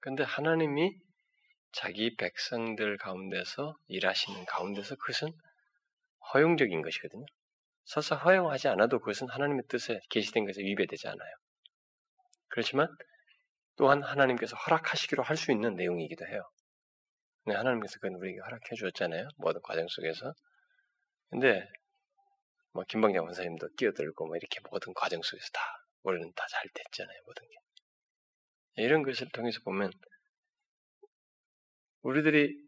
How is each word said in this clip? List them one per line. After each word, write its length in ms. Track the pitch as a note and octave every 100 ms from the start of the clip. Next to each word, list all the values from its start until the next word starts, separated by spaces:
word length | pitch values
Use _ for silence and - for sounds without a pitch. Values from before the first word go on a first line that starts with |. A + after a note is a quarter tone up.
근데 220 | C3+ C3+
하나님이 720 | C3+ - D#3 E3 D#3 C#3+ F3+ - _ _ _ _ _ _ _
자기 440 | - - G2 A#2 A#2
백성들 840 | - - - A#2+ A2+ A2 G#2+ G2+
가운데서 800 | F#2+ F#2 F#2+ G#2+ - - D3 - -
일하시는 560 | F#2+ F#2+ F#2+ - F#2+ F2+
가운데서 500 | - F#2 G2+ G2+ C#3
그것은 320 | - - D#3 D#3+ _ _ _ _ _ _ _ _ -
허용적인 480 | C3+ D#3+ D#3+ A#2+ E2
것이거든요. 420 | D2+ - - - C#3 _ _ _ _ _
설사 320 | - - D3 D3
허용하지 520 | D#3 F#3+ E3+ C3+ C#3+
않아도 300 | F#2+ A#2 B2+
그것은 280 | G#2+ G2+ B2+
하나님의 340 | C3 C#3+ C#3 A#2
뜻에, 320 | B2 - G#2 -
계시된 360 | A#2 F#2+ A#2 G2+
것에 140 | F#2+
위배되지 460 | G2 G2+ - - -
않아요. 260 | G2 - - _ _ - _ _ _ _ _ _ _ _
그렇지만 400 | - A2+ C3+ D#3+ - - _ _ _ _ _ _ -
또한 260 | C3 C#3+
하나님께서 540 | C#3 C3+ C3+ A#2+ A2 -
허락하시기로 640 | - E3 - D#3+ - C#3+
할 140 | B2+ D#3
수 140 | -
있는 220 | A2+ A2+
내용이기도 520 | F2+ F2+ F2 D#2+ - E2+
해요. 160 | G#2 - _ _ _ _ _ _ _ _ _
근데 120 | A2 G2+
하나님께서 420 | B2+ A#2+ - -
그건 160 | G2 F#2
우리에게 200 | F#2+ F#2+
허락해 360 | - A#2 - A#2
주었잖아요. 520 | F#2 - F2+ E2 C#3 -
모든 220 | - E2+
과정 240 | - E2 E2+
속에서. 440 | - D#2+ D#2+ - - _ _ _ _ _ _ _ _ _
근데 340 | A#2+ C3 F#2+ - - _ _ _ _ _ _ _ _ _
뭐 120 | A2 F#2+
김방장 360 | A2 G#2+ F#2
원사님도 440 | E2 F2+ F2 E2 E2+ -
끼어들고 480 | A2 - D#2 - D#2+
뭐 100 | E2+
이렇게 240 | - - -
모든 220 | G2 -
과정 260 | - - E2
속에서 240 | - - -
다 80 | - - - _ _
우리는 280 | G2 F2+ E2
다 120 | - -
잘 160 | - -
됐잖아요. 440 | - - - - - -
모든 160 | - -
게. 1400 | - _ _ _ _ _ _ _ _ _ _ _ -
이런 200 | A2+ D#3
것을 260 | C3+ B2 B2+
통해서 280 | - A#2 -
보면 260 | F#2+ F#2+ G2 G2 _ - _ _ _ _ _ _ _ _ - _ _ _ _ _ _ _ _ _
우리들이 520 | B2 C#3 D#3 D3+ D3 -